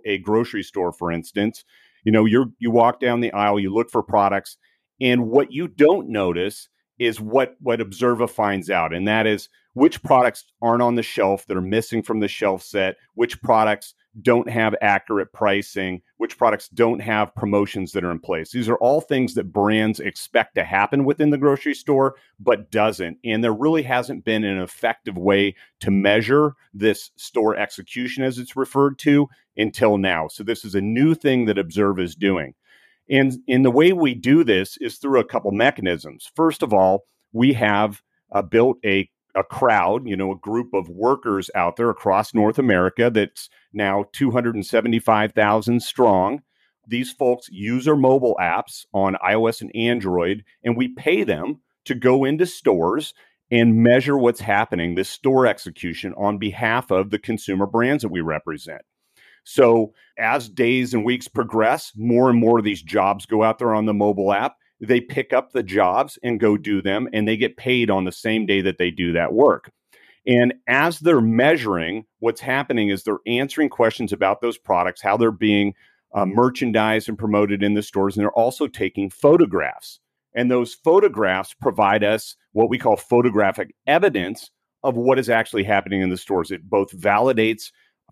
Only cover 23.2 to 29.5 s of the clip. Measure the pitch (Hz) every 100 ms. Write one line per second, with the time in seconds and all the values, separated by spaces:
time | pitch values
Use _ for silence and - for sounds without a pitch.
23.2 | 117 110 117 107 147 160 135 123 123 -
24.2 | - 110 104 95 90 - 117 - - 90
25.2 | 92 98 101 95 _ - - 98 98 107
26.2 | 110 143 151 139 _ 101 107 101 - -
27.2 | - 120 110 104 101 - 95 123 123 127
28.2 | 131 123 123 131 131 139 143 139 147 143
29.2 | 143 _ _